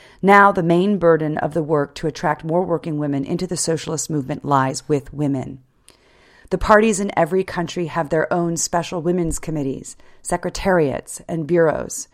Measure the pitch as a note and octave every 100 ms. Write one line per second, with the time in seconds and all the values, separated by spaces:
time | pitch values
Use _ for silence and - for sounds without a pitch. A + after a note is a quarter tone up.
0 | - - F#3+ G3+ G3+ G3 E3 E3+ G3 G3
1 | E3+ D#3+ D3+ D#3 D3 D#3+ D3+ D3+ C#3 -
2 | D#3+ - D#3+ D3 D#3+ E3+ F3 D#3+ E3+ D3
3 | D3 C#3 - F3 F3+ E3+ - D#3 - D#3+
4 | - D3+ C3+ C#3+ C#3+ C#3 C3 C3 - D3
5 | - C#3+ D3 C3+ C3 C3+ _ _ _ _
6 | _ _ _ _ - F3+ - G#3+ A3+ G3
7 | G3+ - D#3+ F#3+ F#3+ F3+ E3 F3+ D#3+ E3+
8 | D3 D#3+ - F3+ E3+ E3 - E3+ E3 F3+
9 | E3 F3+ E3 - - D#3 C3+ - - -
10 | - - - F3 F3+ - G3 F3+ C#3 -
11 | - - - E3 D3+ F3 D#3 C3 - -
12 | -